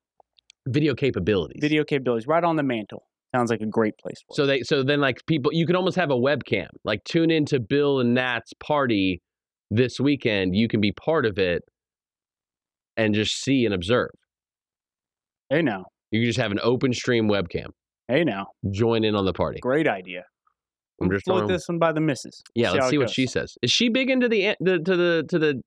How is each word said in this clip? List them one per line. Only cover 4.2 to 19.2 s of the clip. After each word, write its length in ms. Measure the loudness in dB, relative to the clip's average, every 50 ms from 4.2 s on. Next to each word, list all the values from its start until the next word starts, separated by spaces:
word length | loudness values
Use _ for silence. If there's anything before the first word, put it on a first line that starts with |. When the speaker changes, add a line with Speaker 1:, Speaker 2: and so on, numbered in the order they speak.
| -18
Speaker 2:
for 80 | _ -2
Speaker 1:
So 100 | 0 0
Speaker 2:
it. 20 |
Speaker 1:
they, 140 | 2 2 2
so 200 | 2 2 0 0
then, 200 | 2 2 2 2
like, 180 | 2 0 -2 -4 -2
people, 260 | -2 -2 0 0 0
you 140 | 0 0 2
can 100 | 2 2
almost 200 | 2 0 0 0
have 140 | 0 0 0
a 40 | 2
webcam. 520 | 2 2 2 0 0 -2 -2 -2 -4 -4 -6 -14 -8
Like, 220 | _ -4 -4 -4 -6
tune 260 | -2 0 2 2 4
into 300 | 2 2 2 0 -2 -2
Bill 400 | -2 0 0 2 2 2 2 2
and 140 | 2 2 2
Nat's 400 | 2 0 0 -4 -4 -6 -10 -20 -18
party 640 | -4 -2 0 0 2 2 2 2 2 0 -2 -4 -10 _ _ _ _ _ _ _ _ _
this 300 | 0 0 0 0 0 -2
weekend. 560 | 0 0 0 0 0 0 0 2 0 2 2
You 100 | 0 0 2
can 120 | 0 0
be 120 | 0 0
part 340 | -2 -2 -4 -2 0 0 0
of 100 | 0 0
it 260 | 0 0 0 0 -4 -6 _ _ _ _ _ _ _ _ _ _ _ _ _ _ _ _ _ _ _ _ _ _ _ _ _ _
and 160 | -2 0 0 2
just 200 | 0 -2 -2 -4 -6
see 240 | -2 0 0 2 2
and 80 | 0 -2
observe. 380 | -4 -2 0 0 0 0 -4 -8 _ _ _ _ _ _ _ _ _ _ _ _ _ _ _ _ _ _ _ _ _ _ _ _ _ _ _
Speaker 2:
Hey, 100 | 0 0
now. 240 | 2 0 -2 -4 -10 -16 _ _ _ _
Speaker 1:
You 100 | -2 0
can 60 | 0
just 120 | 0 0 0
have 140 | 0 0
an 80 | -2 0
open 320 | 0 0 0 2 0 -2 -2
stream 340 | -2 -2 0 0 2 2 2
webcam. 380 | 2 0 -2 -4 -8 -10 -10 -10 -16 _ _ _ _ _ _ -2
Speaker 2:
Hey, 160 | 0 2 2
now. 220 | 0 -2 -4 -8 -10 -12 _ -6 -4
Speaker 1:
Join 340 | -2 0 2 2 2 2 2
in 100 | 2 2
on 120 | 2